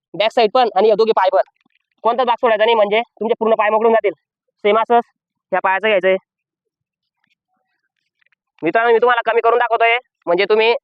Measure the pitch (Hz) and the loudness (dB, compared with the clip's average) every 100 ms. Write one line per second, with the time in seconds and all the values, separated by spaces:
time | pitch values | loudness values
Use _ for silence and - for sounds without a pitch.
0 | _ 175 214 - 220 254 233 190 214 208 | _ -4 -2 0 0 2 0 2 2 2
1 | 220 214 190 185 - _ _ _ _ _ | 0 0 0 0 -2 _ _ _ _ _
2 | 220 240 247 226 240 214 226 226 208 214 | -4 -2 -2 0 0 0 0 2 0 0
3 | 240 - 220 - 220 214 208 214 233 226 | -4 -6 -6 -2 -2 0 0 0 0 0
4 | 202 156 _ _ _ _ 208 220 220 240 | -2 -6 _ _ _ _ -2 0 0 -2
5 | - _ _ _ - 185 190 190 214 196 | -2 _ _ _ -8 -4 -2 -2 0 0
6 | 190 190 _ _ _ _ _ _ _ _ | 0 -2 _ _ _ _ _ _ _ _
7 | _ _ _ _ _ _ _ _ _ _ | _ _ _ _ _ _ _ _ _ _
8 | _ _ _ _ _ - 160 170 233 226 | _ _ _ _ _ -10 -4 0 2 2
9 | 240 233 220 226 226 240 233 226 233 240 | 2 0 0 0 0 0 0 0 0 0
10 | - _ 165 175 202 214 226 233 | -6 _ -4 -2 0 0 0 -2